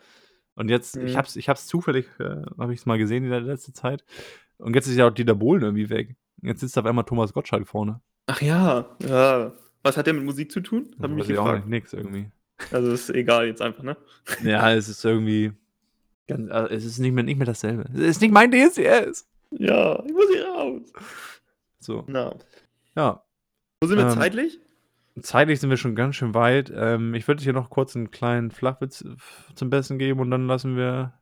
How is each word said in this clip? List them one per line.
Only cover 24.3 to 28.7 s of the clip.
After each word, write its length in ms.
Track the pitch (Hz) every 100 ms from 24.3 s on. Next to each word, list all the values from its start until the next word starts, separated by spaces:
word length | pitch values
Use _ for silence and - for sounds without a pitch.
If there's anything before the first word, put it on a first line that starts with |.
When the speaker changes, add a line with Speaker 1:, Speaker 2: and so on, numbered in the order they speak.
| 220 320 - _ _ _ _ _ -
Speaker 1:
zeitlich 380 | - 127 151 143
sind 100 | 139
wir 60 | 127
schon 180 | 123
ganz 220 | 110 131 139
schön 180 | 120
weit. 380 | 113 117 135 135
Ähm, 400 | 104 113 113 113
ich 140 | 117 127
würd 120 | 147
hier 120 | 135
noch 180 | 131 120
kurz 240 | - 131
einen 160 | 123 113
kleinen 400 | - 120 120 117
Flachwitz 520 | - 127